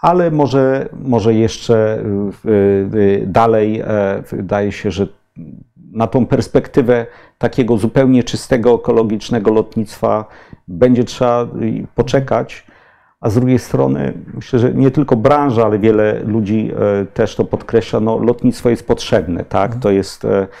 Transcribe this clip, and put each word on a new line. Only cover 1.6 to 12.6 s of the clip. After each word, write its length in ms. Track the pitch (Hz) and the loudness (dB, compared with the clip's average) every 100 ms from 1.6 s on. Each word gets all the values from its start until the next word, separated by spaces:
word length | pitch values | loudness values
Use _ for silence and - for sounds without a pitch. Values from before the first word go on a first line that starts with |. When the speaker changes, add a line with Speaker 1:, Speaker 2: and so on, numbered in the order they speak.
| - 113 110 110 | 0 2 2 -2
Speaker 1:
e, 80 | 110 101 101 | -4 -4 -6
w-, 600 | 92 - 104 101 98 98 107 101 98 | -6 0 2 4 2 0 2 2 2
e, 40 | 101 | 0
dalej, 540 | 92 113 113 107 110 | 2 4 4 0 -2
e, 420 | - 107 98 98 - | -4 -2 0 -2 -8
wydaje 420 | - 92 104 101 | -10 -4 -2 -2
się, 180 | 101 104 | -4 -6
że 160 | 87 98 - _ - 80 - - _ - | -4 -4 -6 _ -20 -20 -20 -20 _ -12
na 140 | 110 113 | -4 0
tą 200 | 135 117 | 0 0
perspektywę 800 | - 117 139 - - 120 120 117 - - - | 0 0 -2 0 0 2 2 0 -12 -20 -6
takiego 380 | 120 - 120 117 | -4 -2 0 0
zupełnie 460 | 110 135 135 127 120 | 0 2 4 4 2
czystego, 500 | 110 - 131 113 117 | -4 -2 0 2 2
ekologicznego 760 | - 117 110 107 - 120 101 | 2 0 0 -2 -4 -2 0
lotnictwa 720 | 110 110 - 107 - 117 107 107 - - - - | 0 0 -4 -8 -4 -2 -2 -4 -16 -20 -20 -12
będzie 360 | 87 127 123 120 | 0 2 4 0
trzeba, 380 | - 123 120 | -2 0 0
e, 40 | 120 117 113 110 107 - | -2 -6 -6 -6 -8 -4
poczekać. 720 | 117 139 135 113 - - | 0 0 0 -2 -4 -12